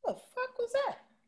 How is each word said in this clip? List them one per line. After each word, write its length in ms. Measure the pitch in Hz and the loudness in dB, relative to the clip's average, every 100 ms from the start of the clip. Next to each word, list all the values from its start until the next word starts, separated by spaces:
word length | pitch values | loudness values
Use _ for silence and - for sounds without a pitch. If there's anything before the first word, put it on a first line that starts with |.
The 100 | 427 | 0
fuck 460 | - - - 508 - | -2 -6 -4 -4 -2
was 140 | 466 | 2
that? 260 | 523 554 - - _ | 2 2 -2 -10 _